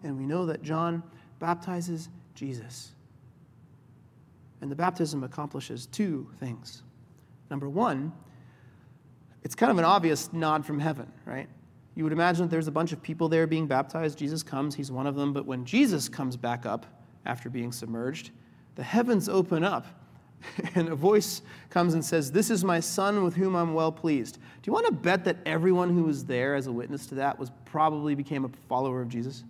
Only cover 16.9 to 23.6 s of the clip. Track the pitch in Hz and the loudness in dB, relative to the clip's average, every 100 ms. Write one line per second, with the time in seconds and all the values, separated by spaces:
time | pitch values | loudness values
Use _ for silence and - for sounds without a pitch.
16.9 | - - - - 123 123 123 120 120 117 | -20 -20 -10 -8 -6 -6 -6 -6 -8 -8
17.9 | 117 123 160 - - - - - - 127 | -4 -4 -6 -12 -20 -20 -20 -18 -10 0
18.9 | 220 240 214 - 190 180 165 185 160 - | 0 4 2 2 0 2 2 2 0 -6
19.9 | - - - - - - - - 185 165 | -18 -20 -20 -20 -18 -12 -8 -2 0 0
20.9 | 147 180 214 - - - - - 180 175 | 2 6 6 4 -6 -12 -20 -2 2 4
21.9 | 160 156 165 135 165 220 214 185 170 160 | 2 2 0 2 2 2 2 2 2 0
22.9 | - 196 208 180 175 190 180 | 0 2 2 2 2 2 2